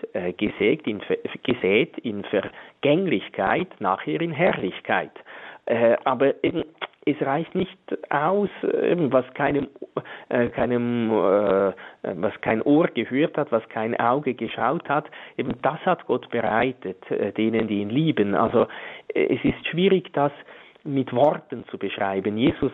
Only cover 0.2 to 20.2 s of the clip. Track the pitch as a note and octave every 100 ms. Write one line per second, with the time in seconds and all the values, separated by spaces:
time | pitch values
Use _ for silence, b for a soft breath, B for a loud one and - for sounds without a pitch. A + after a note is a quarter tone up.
0.2 | F2+ - G#2 - G#2 D#3 - G2+ - -
1.2 | - - - A#2+ F#2 G#2+ C3 - B2 G2+
2.2 | - G2+ - - - - C#3 D#3+ F#3+ G#2
3.2 | - - F#2+ D#3 F#3 - F#2+ G2 - D3+
4.2 | E3+ C#3+ F3+ - - - - G2 D2+ -
5.2 | - B B B - A#2 A#2 A2+ C#3 B2+
6.2 | C#3 - - E3+ - - - _ - C#3+
7.2 | C#3 C#3+ E3 F#3+ F#3 - - - - C#3+
8.2 | D#3 G3+ G3+ - - - - F3 C#3 B2+
9.2 | - - C#3+ C#3 B2+ - - - - B
10.2 | B B2+ A#2+ - A#2+ A#2+ A#2+ A#2+ A2+ G#2+
11.2 | F#2 G2+ G2+ F#2+ G2 - B B - F2
12.2 | G2+ - - A2+ D3 D3 F3+ A#2+ G#2+ B2+
13.2 | D#3 - C#3 A#2 - A2+ A2+ - A#2+ C3+
14.2 | C#3 A#2+ A2+ - A#2 E3+ - C#3+ D3+ B
15.2 | B B C3+ B2+ C3+ D#3+ F#3+ F3 - B2
16.2 | - A#2 A2 A2 C3 B2+ F#2+ - - -
17.2 | G#2 G#2 A2 A2+ A2 G2+ G2+ B2+ D#3+ A2+
18.2 | G2+ F2+ A2 A2+ A2 B B B B -
19.2 | - B2+ C3 - - D#3+ F#3+ F#3 - -